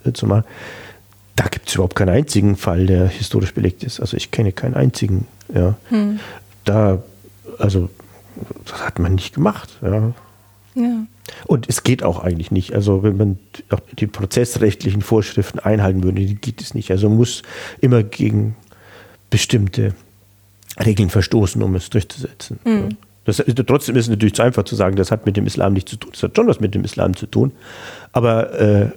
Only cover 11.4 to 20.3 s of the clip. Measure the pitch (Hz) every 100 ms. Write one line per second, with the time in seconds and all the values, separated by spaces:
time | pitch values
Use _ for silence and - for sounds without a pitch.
11.4 | - 143 117 - - 131 - 85 90 85
12.4 | 85 92 90 107 101 95 104 98 104 95
13.4 | _ - - - - - 107 - 101 -
14.4 | 120 - 107 - - 101 - 110 101 -
15.4 | 101 - 98 107 95 95 92 95 98 104
16.4 | - 110 - - - 95 107 110 120 -
17.4 | - - - - 131 120 104 - 110 107
18.4 | 107 110 _ - - - - - _ 107
19.4 | - 123 98 - 104 95 - _ _